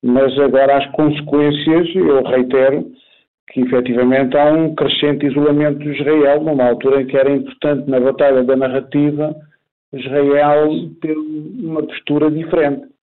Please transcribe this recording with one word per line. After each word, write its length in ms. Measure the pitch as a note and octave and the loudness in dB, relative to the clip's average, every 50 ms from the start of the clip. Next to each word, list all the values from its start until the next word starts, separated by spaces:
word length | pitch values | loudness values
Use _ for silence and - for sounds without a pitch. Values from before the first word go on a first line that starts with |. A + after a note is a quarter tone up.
| - | 0
mas 340 | B2 B2 C3 C3+ C3+ C3 C#3 | 0 2 2 2 0 2 0
agora 400 | C#3+ C3+ C3 C3+ C3+ C3+ C#3 C#3 | 0 2 4 2 4 4 2 2
as 80 | C#3 - | 0 -2
consequências, 1040 | - - D#3 D3+ D3 D3 - - C#3+ D3 D3 D3 D3 D3 - D#3+ D#3+ E3 F3 E3 - | -2 0 0 0 0 -2 -6 -2 0 2 2 2 0 0 0 2 2 2 2 0 -2
eu 260 | F#3+ F3+ D#3 C#3+ C3+ | -2 0 2 2 2
reitero, 680 | B2+ C3 B2+ B2+ B2+ B2+ C3 C3+ C3 C3+ C3+ D3+ - - - _ _ _ _ _ _ _ _ _ _ - - | 2 0 0 0 0 0 2 2 2 2 2 0 -6 -10 -14 _ _ _ _ _ _ _ _ _ _ -10 -4
que 80 | C3 | -4
efetivamente 720 | B2+ B2 B2+ B2+ A#2+ B2 A#2+ A#2+ B2 B2+ C3 C3 C3+ B2+ C3 | -2 0 0 -2 0 0 0 0 2 2 2 2 0 2 2
há 160 | D3 D3 D3+ | 2 4 4
um 240 | D#3 D#3+ D#3+ D#3 D#3 | 4 2 0 0 -2
crescente 500 | - D3+ C3+ - - - D3 C#3+ D3 C#3+ | -2 -2 -2 -2 0 0 0 0 0 -2
isolamento 540 | C#3+ B2+ C#3+ D3 D3+ D3 D3 D3+ D3+ C#3+ D3 | -2 0 2 2 2 2 2 0 0 -2 -4
de 100 | D3 D3 | -6 -8
Israel, 520 | C#3+ C3+ D3 C#3+ D#3 D#3 D3 C#3 C#3+ D3+ | -6 -4 -2 0 2 2 4 4 2 2
numa 240 | D#3 D#3+ D3+ C3+ B2 | 0 -2 0 2 2
altura 360 | B2 A#2+ A#2+ C3 C3+ C3+ C#3 | 2 0 0 0 0 0 0
em 60 | C3+ B2+ | 0 0
que 80 | - | 0
era 160 | C3+ C3+ C#3 | 0 2 2
importante, 580 | C#3+ C#3 C3 - - _ - D3+ D3 C3+ - C#3 | 0 -2 -4 -6 -12 _ -4 -2 -2 -2 -4 -2
na 80 | C3+ B2+ | -2 0
batalha 460 | B2 C3+ C3 - D3+ C#3 C3+ B2+ B2+ | 0 0 0 2 2 2 4 2 2
da 140 | B2 C3+ C3 | 2 0 0
narrativa, 760 | C3+ C3 B2+ C3+ C3 - - D3 D3 D3 D3 D3 D3+ D3+ D3+ - - _ _ _ _ _ _ _ _ _ - | 0 -2 -4 -4 -6 -4 -2 0 0 0 0 -2 -4 -6 -6 -10 -16 _ _ _ _ _ _ _ _ _ -16
Israel 760 | C3+ B2+ B2+ C3 C#3+ C#3+ C#3+ C#3+ C#3+ D3 D3 D3 D3+ D3+ D3+ D#3 E3+ F3 D#3+ - - | -14 -10 -4 -2 0 2 2 2 2 4 4 4 4 2 2 0 -4 -6 -10 -14 -10
ter 140 | - D#3 D#3 | -6 -6 -6
uma 680 | D#3 D#3 D#3 D#3 D3+ D3+ D#3 F#3+ B3+ G#3 D#3+ D#3+ D#3 D3+ | -6 -6 -8 -10 -12 -12 -12 -12 -10 -10 -6 -6 -6 -6
postura 460 | D3+ - - _ - D3 D3 D3+ D#3 | -6 -10 -14 _ -4 -2 0 0 0
diferente. 560 | D3 D#3 E3 E3 - E3 D3+ C#3+ C#3 B2+ - - _ _ | 0 -2 -4 -2 0 0 0 0 -2 -4 -10 -18 _ _